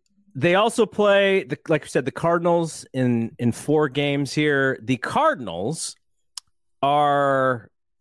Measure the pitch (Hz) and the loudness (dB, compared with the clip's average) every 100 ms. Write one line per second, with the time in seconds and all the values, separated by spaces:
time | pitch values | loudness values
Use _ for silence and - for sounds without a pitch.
0 | _ _ _ 131 160 185 226 233 214 - | _ _ _ -2 0 2 2 0 0 2
1 | 208 196 196 190 131 151 - 156 - 156 | 4 4 4 0 -2 -8 -2 -2 -2 -4
2 | 131 - 165 170 175 170 165 - - 131 | -2 -2 0 0 2 0 0 -8 -8 -2
3 | 127 117 113 - 120 - - 151 151 135 | 0 0 -2 -2 -2 -2 0 2 2 0
4 | 143 143 139 - 151 143 135 127 110 127 | -2 -2 -2 0 0 2 0 -2 -4 -4
5 | - 233 311 226 104 85 104 160 - - | -2 0 0 0 -6 -6 -6 -6 -10 -14
6 | _ _ _ - - _ _ _ 139 147 | _ _ _ -20 -20 _ _ _ 0 2
7 | 147 143 139 135 131 123 - _ _ _ | 2 2 2 2 0 -2 -8 _ _ _